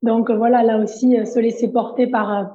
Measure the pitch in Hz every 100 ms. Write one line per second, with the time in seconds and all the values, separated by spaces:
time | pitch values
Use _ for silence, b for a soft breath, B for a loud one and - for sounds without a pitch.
0 | 226 226 226 214 233 247 226 214 214 -
1 | 247 247 - 247 226 226 240 247 - -
2 | 247 240 202 202 190